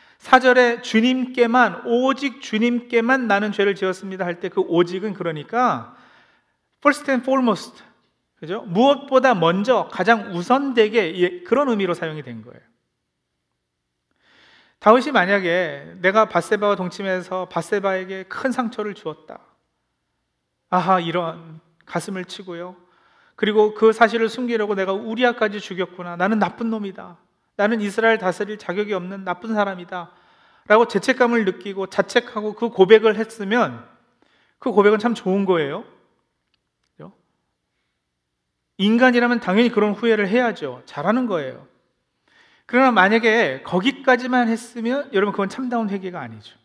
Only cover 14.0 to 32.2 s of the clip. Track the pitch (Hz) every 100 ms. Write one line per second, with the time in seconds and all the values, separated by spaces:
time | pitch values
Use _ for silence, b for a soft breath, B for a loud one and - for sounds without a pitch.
14 | _ b b b b b b b 208 240
15 | 302 254 180 202 180 175 170 143 151 175
16 | 180 208 214 175 170 208 208 196 180 -
17 | 196 185 170 185 180 175 165 208 190 190
18 | 185 190 185 - 269 247 233 - 208 196
19 | 160 151 - - _ _ _ _ _ _
20 | _ _ _ _ _ _ - 180 170 185
21 | 170 165 165 165 165 160 _ _ _ 175
22 | 165 190 180 - 185 170 180 180 _ b
23 | b b b b 220 214 214 214 220 220
24 | 226 233 226 226 247 233 208 202 190 196
25 | 226 226 247 240 214 208 - 180 180 -
26 | 175 175 185 220 180 - 226 220 202 185
27 | 185 170 _ _ _ - 202 233 208 190
28 | 226 226 185 175 202 214 - 180 208 190
29 | 180 196 190 175 226 214 202 185 175 185
30 | 170 b b b b b b 214 196 196
31 | 220 254 240 233 196 185 208 196 190 -
32 | 190 247